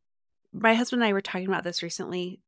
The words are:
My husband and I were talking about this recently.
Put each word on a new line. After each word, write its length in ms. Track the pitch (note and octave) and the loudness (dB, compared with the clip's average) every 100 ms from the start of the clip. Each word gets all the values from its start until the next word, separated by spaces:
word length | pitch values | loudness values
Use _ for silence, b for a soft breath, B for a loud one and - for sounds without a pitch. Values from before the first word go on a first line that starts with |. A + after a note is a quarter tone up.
| _ _ _ _ _ | _ _ _ _ _
My 220 | - A3+ | 2 4
husband 280 | A3+ A#3+ B3 | 4 2 2
and 60 | A3+ | 2
I 40 | |
were 80 | G3 | 2
talking 260 | G3 F#3 F#3 | -2 -4 -2
about 160 | F3+ | -2
this 180 | F3+ F3 | -2 -6
recently. 580 | E3+ - - F3+ F3+ F#3 | -6 -6 -6 -6 -6 -10